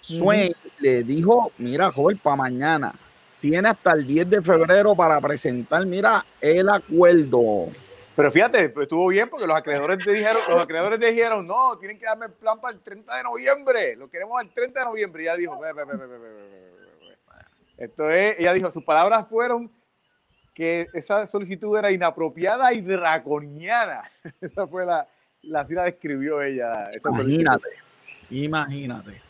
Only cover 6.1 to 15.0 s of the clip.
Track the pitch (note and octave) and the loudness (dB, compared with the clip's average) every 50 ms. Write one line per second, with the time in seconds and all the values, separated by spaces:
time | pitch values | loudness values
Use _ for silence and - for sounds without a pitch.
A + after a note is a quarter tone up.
6.1 | A3+ G3+ - _ _ _ - D3 D#3+ F3+ F#3 G3 G#3 G3 - - D#3 E3 F3+ F3 | 2 2 0 _ _ _ 2 2 4 4 4 4 2 2 0 0 4 6 8 8
7.1 | F3 E3+ D3+ C3+ B2 B2 A#2+ A2 G#2 G2 E2+ E2 - - - - - - - _ | 8 6 4 4 2 2 4 4 2 -2 -2 -6 -10 -16 -20 -20 -20 -20 -20 _
8.1 | _ - C#3+ C#3+ C3 D#3+ G#3 A#3+ B3 A#3 F3 C#3+ - D3 C#3+ C#3+ D#3+ E3 F3+ F#3 | _ 2 2 4 6 4 4 4 4 2 2 2 -2 -6 -6 -4 0 0 2 2
9.1 | F#3 G3 A3+ B3+ - D4 A3 E3 D#3 D#3 D#3 D#3 C#3+ C#3+ C#3+ D#3 F#3 F#3+ F#3 G3+ | 2 2 0 -2 -4 -6 -2 0 0 -2 0 -2 -4 -2 0 -2 -2 -2 0 -2
10.1 | G3+ G#3+ G#3 G#3+ A3 A3+ G#3+ - E3+ F3 E3+ D#3+ D#3+ E3 F3 G#3 A3 A3+ A#3 A#3 | 0 0 2 0 0 0 0 2 2 2 0 0 -4 -4 -2 -2 -2 0 0 0
11.1 | A#3 A#3 A#3 A#3 A3 G#3 F3+ E3+ G3 A#3+ C4 C4 A#3 F3 F3+ G3 G#3+ G#3 A3+ A3 | 2 2 0 0 0 -4 -4 -4 -2 0 0 0 0 -4 -12 -18 -18 _ -6 -6
12.1 | A3 A3 A#3 A3 - _ A3 A3 A3 A3 A3+ B3 A3+ F3+ _ - G3 G#3 A3 A#3 | -6 -6 -8 -16 -16 _ -4 -4 -4 -4 -6 -12 -12 -12 _ -20 -20 -20 _ -12
13.1 | A#3+ B3+ B3+ B3 A#3+ A#3+ B3+ B3+ C#4 C#4+ C#4 C4+ B3+ A3+ F#3+ C3+ A#2 A2+ C3+ C3 | -10 -8 -8 -8 -8 -4 0 0 -2 0 0 0 0 0 0 -2 -6 -8 -16 -16
14.1 | - E3+ F#3 G#3+ A#3 B3 A3+ G3 _ B3 A#3+ B3+ B3 C#4 C4 A#3+ A3 A3 | -12 -12 -10 -8 -6 -8 -8 -8 _ -8 -8 -6 -6 -8 -8 -6 -6 -6